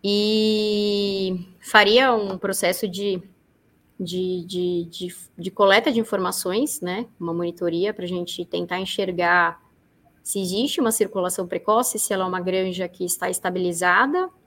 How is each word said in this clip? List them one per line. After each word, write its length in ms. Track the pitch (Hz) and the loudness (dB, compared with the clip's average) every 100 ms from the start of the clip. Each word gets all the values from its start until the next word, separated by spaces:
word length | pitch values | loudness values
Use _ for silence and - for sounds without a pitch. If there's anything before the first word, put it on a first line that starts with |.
E 1400 | 202 202 214 214 214 214 214 208 208 202 202 196 190 185 175 - | 0 2 2 2 2 2 2 0 0 0 0 -2 -2 -4 -8 -18
faria 540 | - 220 202 226 262 | 4 6 8 6 6
um 240 | 233 202 190 | 2 0 -4
processo 500 | 196 - 175 190 208 | -4 0 0 0 -4
de, 340 | 180 202 185 - _ _ _ _ _ _ _ | -4 -2 -4 -6 _ _ _ _ _ _ _
de, 460 | 180 185 185 180 170 | -6 -4 -2 -4 -4
de, 400 | 185 180 175 170 | -2 -2 -2 -4
de, 300 | - 180 - - - | -8 -10 -10 -20 -12
de 140 | 175 | -12
coleta 400 | - 196 196 311 | 2 6 6 4
de 80 | 226 | 0
informações, 800 | 220 196 185 - 185 196 294 - | 0 -2 -2 -2 -2 -2 -2 -4
né? 260 | 180 185 240 _ | -6 -6 -8 _
Uma 140 | 170 | -6
monitoria 600 | 170 175 175 175 170 196 | -4 -4 -4 -4 0 -2
pra 120 | 214 180 | -4 -6
gente 400 | 180 175 - 175 | -6 -6 -8 -6
tentar 340 | 175 175 180 | -6 -4 -6
enxergar 840 | 190 - 190 175 175 175 170 - _ _ _ _ _ _ | -4 -2 -2 0 2 4 2 -2 _ _ _ _ _ _
se 180 | - 202 | -6 -4
existe 400 | 185 190 277 - | -2 -2 -2 0
uma 120 | 233 | 0
circulação 560 | 220 196 196 180 185 180 | 2 0 0 -2 -2 -4
precoce, 520 | 180 - 214 247 220 | -4 2 2 2 -2
se 120 | - | -2
ela 120 | 196 | -2
é 40 | 185 | -2
uma 120 | 185 | -2
granja 480 | 180 190 185 180 180 | -2 0 -2 -2 -6
que 180 | - 180 | -6 -4
está 240 | - 180 | -2 -2
estabilizada 1000 | 185 185 180 180 170 180 180 269 349 370 _ | -2 -2 0 -2 0 2 4 4 2 -2 _